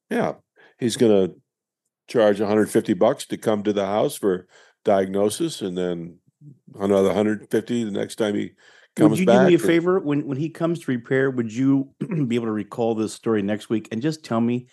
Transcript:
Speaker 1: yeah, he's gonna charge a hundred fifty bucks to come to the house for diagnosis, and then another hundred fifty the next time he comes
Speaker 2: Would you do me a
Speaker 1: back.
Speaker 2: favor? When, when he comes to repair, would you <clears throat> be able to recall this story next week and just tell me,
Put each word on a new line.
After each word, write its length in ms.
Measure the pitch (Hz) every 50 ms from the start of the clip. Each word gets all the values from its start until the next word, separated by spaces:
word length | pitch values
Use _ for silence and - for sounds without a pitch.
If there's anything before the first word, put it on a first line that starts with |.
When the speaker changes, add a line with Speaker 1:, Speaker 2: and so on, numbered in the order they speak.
| _ _
Speaker 1:
yeah, 240 | 220 247 - - - - _ _ _ _ _ _ _ _
he's 180 | 135 120 -
gonna 340 | - 120 113 104 98 95 85 - - _ _ _ _ _ _ _ _ _ _ _ _ _ -
charge 320 | - 123 107 104 104 95
a 60 | 107
hundred 220 | 98 107 107 104 95
fifty 240 | - 117 104 - 107
bucks 300 | 90 104 113 - - -
to 100 | - 107 87
come 240 | - 117 107 104 98
to 100 | 107 104
the 140 | 101 98
house 280 | 95 101 107 131 147 -
for 300 | - 110 101 92 92 - _ _ _ _ _ _ _ _
diagnosis, 800 | - 101 98 95 95 95 98 101 107 - - 170 165 - - 113
and 160 | 95 87 90
then 400 | 90 90 87 85 85 85 85 - _ _ _ _ 147 147 139 _ _ - - -
another 360 | 98 98 101 98 98 98 87
hundred 340 | 98 107 107 107 104 - -
fifty 340 | - 110 - - 120 120 117
the 60 | 107 98
next 240 | 104 107 107 -
time 180 | - 117 104 104
he 180 | 104 104 90 - _ _ _ _ _ _ _ _
comes 140 | - 156 151
Speaker 2:
Would 80 | 143 143
you 60 | 185
do 180 | 147 117 123 -
me 80 | 180 170
a 40 | 156
Speaker 1:
back. 80 | -
Speaker 2:
favor? 320 | 185 165 170 165 180 185 190
When, 260 | 156 147 147 143 147
when 100 | 147 135
he 140 | 127 160 156
comes 300 | 143 - 165 165 170 160
to 100 | - -
repair, 400 | 131 120 117 - 135 131 135 139
would 200 | 131 123 117 110
you 380 | 107 120 135 135 139 139 135 - _ _
<clears throat> 260 | - - 196 156 143
be 80 | 120 120
able 120 | 120 117
to 60 | 113 107
recall 420 | 107 98 - - - 117 113 117
this 200 | 110 110 101 -
story 260 | - - 117 113 107
next 300 | 98 98 107 104 - -
week 180 | 117 107 107 - 113
and 100 | 113 120
just 200 | 156 156 156 -
tell 160 | - - 113
me, 260 | 117 117 120 123 120 -